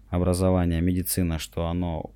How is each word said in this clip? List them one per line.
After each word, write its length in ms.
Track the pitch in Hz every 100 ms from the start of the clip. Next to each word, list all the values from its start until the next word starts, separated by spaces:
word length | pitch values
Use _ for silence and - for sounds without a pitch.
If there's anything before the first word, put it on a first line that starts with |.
| -
образования, 680 | 87 90 90 92 92 87 82
медицина, 580 | 90 90 90 - 87 80
что 280 | - - 85
оно 460 | 87 87 80 -